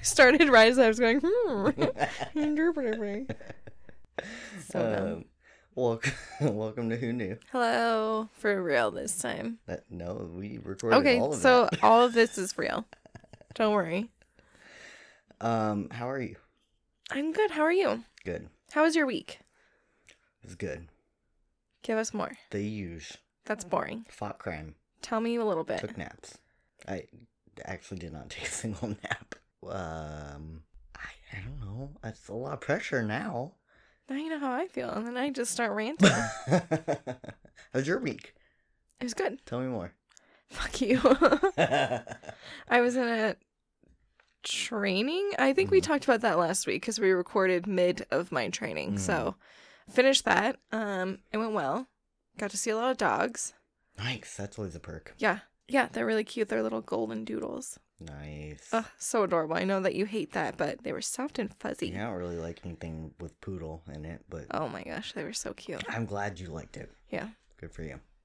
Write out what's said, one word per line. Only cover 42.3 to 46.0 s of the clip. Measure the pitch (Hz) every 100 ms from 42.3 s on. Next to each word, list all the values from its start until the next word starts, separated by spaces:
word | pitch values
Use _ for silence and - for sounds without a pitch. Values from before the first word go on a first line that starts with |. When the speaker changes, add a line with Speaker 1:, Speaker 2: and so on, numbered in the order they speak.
| - - - - 240
Speaker 1:
was | 247 247
in | 240
a | 226 220 - _ _ _ _ _ _ _ _ _ _
training. | - - - 220 202 185 247 349 403 -
I | 269
think | 277 392
we | 392
Speaker 2:
Mm-hmm. | 349
Speaker 1:
talked | 294